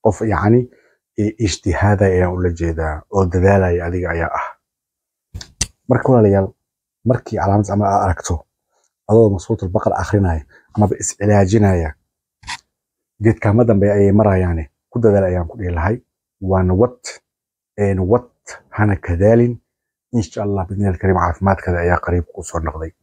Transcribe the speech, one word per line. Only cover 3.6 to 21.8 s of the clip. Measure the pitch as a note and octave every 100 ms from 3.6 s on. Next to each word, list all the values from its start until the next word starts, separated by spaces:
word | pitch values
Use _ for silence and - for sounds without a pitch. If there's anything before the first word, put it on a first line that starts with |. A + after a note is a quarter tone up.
| F#2 F2 E2+
adiga | F2+ F2
ayaa | E2+ E2 -
ah. | - - _ _ _ _ _ _ _ - - _ - _ -
Marka, | B2 -
walaalayaal, | B2 G#2+ G2 F#2+ _ _ _ _ _
markii | A2+ B2 - G2+
calaamad | F#2+ G2+ G2+
camal | G2 G2+
aad | G2
aragto, | F#2 E2+ - E2+ _ _ _ _ _ _ -
adoo | A2 A2+ F#2+
Suuratul | - - F2+
Baqara | G2 - -
akhrinaya, | F2+ G#2 F#2+ D#2+ - - _
amaba | - G2+ -
is | - -
cilaajinaya, | G2+ G2+ F#2+ A2 G#2 F2+ D#2 - _ _ _ _ - - _ _ _ _ _ _
geedka | G#2+ A2 G#2+
ma | G#2+
dambeeya | A#2 G2+ G2+
ayay | G2+ G2+
marayaane, | G#2 G#2+ F#2+ F2+ E2+ D#2 _ _
ku | B2+
dadaal | A2+ G2+
ayaan | F#2 F2+ E2+
ku | -
dhihi | F#2
lahay. | E2+ E2 B2 _ _ _ _
Waana | F#2 F#2 F#2
wad, | F#2 B2 - - - _ _ _ _ _ -
een, | G2+ F#2+
wad, | F#2 A#2+ - _ - - _
hana | - G#2+ F#2+
ka | - E2+
daalin. | G#2 A#2 A#2+ A#2 _ _ _ _ _
Insha | A#2+ G#2 -
Allah, | G2+ G2 F2+
bidnillaahi | F#2+ G2 E2+
kariim, | G2 F2+
caafimaadkada | F2 - G2 F#2 - F2